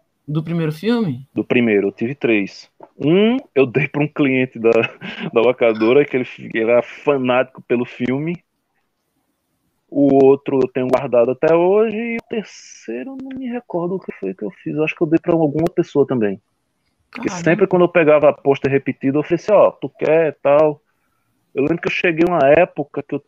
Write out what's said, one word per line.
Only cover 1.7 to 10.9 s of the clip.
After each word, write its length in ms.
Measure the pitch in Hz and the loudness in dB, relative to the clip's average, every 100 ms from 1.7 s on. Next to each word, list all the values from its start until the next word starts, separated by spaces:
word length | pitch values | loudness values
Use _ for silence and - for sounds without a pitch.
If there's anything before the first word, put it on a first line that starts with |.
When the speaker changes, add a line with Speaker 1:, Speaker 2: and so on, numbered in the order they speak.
| 101 98 | 2 0
Speaker 2:
eu 20 | |
tive 240 | - 113 139 | -4 -8 -4
três. 520 | 131 107 95 - - _ - - | -2 0 -2 -10 -20 _ -20 -6
Um, 400 | 139 180 214 254 277 | 0 2 2 0 -4
eu 140 | - 135 | 0 0
dei 200 | - 143 | 0 -2
pra 160 | 147 | -4
um 40 | 147 | -4
cliente 500 | - 143 131 127 123 | -2 0 0 -2 -2
da, 140 | 113 | 0
<laughs> 580 | 113 123 - - - - | 2 0 -6 -16 -12 -4
da 80 | 117 | 0
locadora, 640 | 113 127 120 110 113 143 | 0 2 0 2 2 2
que 140 | 143 135 | 2 -2
ele 80 | 123 | -6
fi-, 240 | - 117 | -12 -10
ele 180 | 117 110 | -4 0
era 100 | 120 | 0
fanático 800 | - - - 143 127 123 131 - | -2 -8 -4 -2 0 0 -2 -6
pelo 240 | - 120 123 | -4 -4 -4
filme. 580 | - 123 131 156 175 _ _ _ _ _ _ _ _ _ _ _ _ _ _ _ | -6 -6 -4 -6 -10 _ _ _ _ _ _ _ _ _ _ _ _ _ _ _
O 360 | 135 139 135 135 | 0 4 6 6
outro 340 | 139 - 135 | 4 0 -2
eu 60 | 131 | -2
tenho 200 | - | -2
guardado 440 | 127 | -2